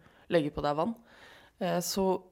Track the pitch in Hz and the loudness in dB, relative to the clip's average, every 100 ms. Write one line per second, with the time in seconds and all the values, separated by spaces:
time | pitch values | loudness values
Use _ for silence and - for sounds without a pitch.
0 | - - - 175 147 147 147 143 190 226 | -20 -20 0 2 2 -2 -2 0 -2 -4
1 | - - - - - - 180 170 175 - | -14 -20 -20 -20 -20 -6 -2 -2 -2 0
2 | 190 185 - | 0 0 -4